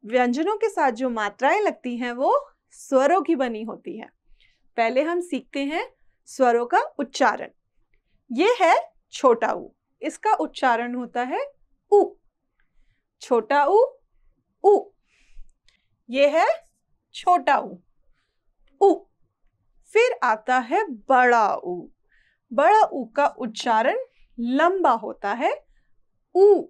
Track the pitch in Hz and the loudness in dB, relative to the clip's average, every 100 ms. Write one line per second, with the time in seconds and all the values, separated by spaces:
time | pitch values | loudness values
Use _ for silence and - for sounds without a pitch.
0 | 208 247 247 247 330 427 440 392 285 220 | -2 0 0 0 -2 -2 -4 0 -2 -2
1 | 254 233 208 - 269 370 403 269 254 240 | -6 -4 -6 -2 0 0 -2 -4 -10 -8
2 | 247 240 294 523 - _ _ - - 269 | -8 -4 0 0 -2 _ _ -20 -2 0
3 | 277 359 285 320 254 220 220 - - 202 | 2 0 0 -2 -2 -6 -12 -14 -14 -16
4 | - _ _ _ _ _ _ - 226 247 | -16 _ _ _ _ _ _ -4 -2 0
5 | 302 349 349 262 269 285 277 320 508 _ | -2 -4 -6 -10 -8 -8 -6 -6 -8 _
6 | _ _ _ - 254 233 240 254 587 - | _ _ _ 0 2 2 0 -2 -2 -8
7 | 277 - 240 - - _ _ _ _ _ | -10 0 0 0 -10 _ _ _ _ _
8 | _ _ _ 240 381 480 339 440 - _ | _ _ _ -2 0 2 2 2 -2 _
9 | _ - 269 233 214 175 - _ _ _ | _ -2 0 2 -2 -6 -10 _ _ _
10 | 285 - 427 427 311 - 269 226 240 247 | -12 -6 -2 -2 -4 -4 -2 -2 -4 -8
11 | 240 240 247 349 571 _ _ _ _ 403 | -8 -8 -6 -6 -8 _ _ _ _ 2
12 | - - _ _ _ _ _ _ _ _ | 2 -4 _ _ _ _ _ _ _ _
13 | _ _ - 233 220 285 285 403 554 - | _ _ -2 -2 0 0 2 2 2 -4
14 | _ _ _ _ _ _ 381 403 - _ | _ _ _ _ _ _ 2 2 0 _
15 | _ _ _ - - _ _ _ _ _ | _ _ _ -20 -20 _ _ _ _ _
16 | _ 254 285 311 415 659 _ _ _ _ | _ 2 2 4 0 0 _ _ _ _
17 | _ - - 359 - 277 233 180 _ _ | _ -6 0 2 2 0 -2 -16 _ _
18 | _ _ _ _ _ _ _ 285 403 349 | _ _ _ _ _ _ _ _ 2 2
19 | - _ _ _ _ _ _ _ _ 427 | -4 _ _ _ _ _ _ _ _ 0
20 | 494 - 247 220 220 254 240 339 415 233 | 2 0 -2 -2 0 -2 0 -2 -4 -8
21 | - 262 247 240 208 - - 180 - _ | 0 2 4 4 2 -2 -8 -12 -14 _
22 | _ _ _ _ _ 240 311 427 - 285 | _ _ _ _ _ 0 4 4 2 -2
23 | 226 - 285 - 254 226 254 220 240 440 | -8 -2 -2 -2 -12 -8 -2 0 0 -2
24 | 523 _ _ - 233 262 330 381 320 226 | -8 _ _ -10 -4 0 0 2 0 0
25 | 214 - 196 233 311 587 _ _ _ _ | -4 -8 -6 -2 -2 -4 _ _ _ _
26 | _ _ _ 359 403 381 - | _ _ _ 4 6 6 0